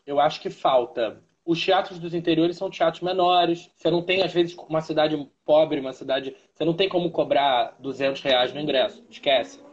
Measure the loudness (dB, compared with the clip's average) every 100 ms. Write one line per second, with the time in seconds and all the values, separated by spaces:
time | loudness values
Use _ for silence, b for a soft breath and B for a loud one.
0 | -6 0 0 0 -10 -4 2 2 0 -2
1 | -6 -6 _ _ -4 -2 2 0 0 -6
2 | -8 -4 0 2 2 0 -8 -2 -2 -2
3 | -4 0 2 4 2 0 -6 _ 0 0
4 | 0 0 0 0 -2 -2 -6 -4 -2 0
5 | 0 0 -8 _ 2 4 4 0 -6 -8
6 | -4 -4 -4 -12 B -6 -2 0 0 0
7 | -2 -2 0 2 2 2 0 -6 -10 -4
8 | -2 -2 0 2 2 -2 -2 0 0 -4
9 | -20 -6 0 2 0 -10 -20